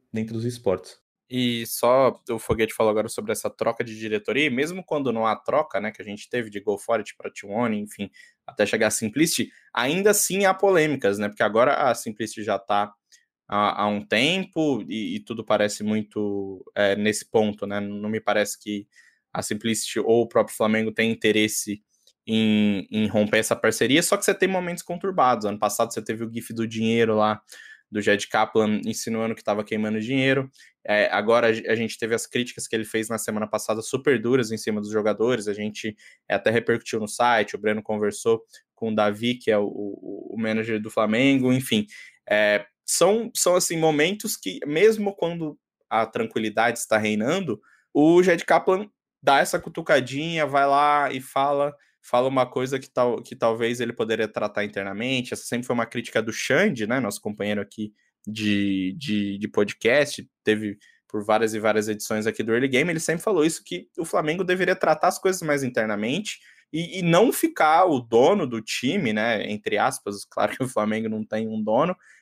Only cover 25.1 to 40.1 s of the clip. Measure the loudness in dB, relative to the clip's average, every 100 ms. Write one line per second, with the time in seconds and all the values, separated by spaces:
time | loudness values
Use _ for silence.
25.1 | 2 4 4 0 -2 -2 0 -2 -4 -6
26.1 | -6 -6 -8 -10 -6 -4 -2 0 2 2
27.1 | 4 2 0 _ -20 -20 -20 _ -4 2
28.1 | 0 2 0 2 2 2 0 -4 -8 -6
29.1 | -4 -4 -6 -4 -2 -2 -4 -2 -4 -2
30.1 | 0 2 0 -2 _ -20 _ -2 2 2
31.1 | 2 4 4 4 2 0 -2 -2 -4 -2
32.1 | -2 -2 -4 -4 -6 -6 -6 -4 -4 -4
33.1 | -6 -4 -6 -4 -4 -2 -6 -4 -2 0
34.1 | 0 2 0 0 -4 -4 -4 -2 -2 0
35.1 | 0 0 0 -2 -6 -6 -8 -10 -10 -16
36.1 | _ -4 -2 2 0 2 -2 -2 -6 -4
37.1 | 0 2 2 0 -2 -2 -2 -4 -2 -2
38.1 | -2 0 0 -2 -20 _ -8 -4 0 0
39.1 | 0 -2 -2 0 2 0 -6 -10 -10 -12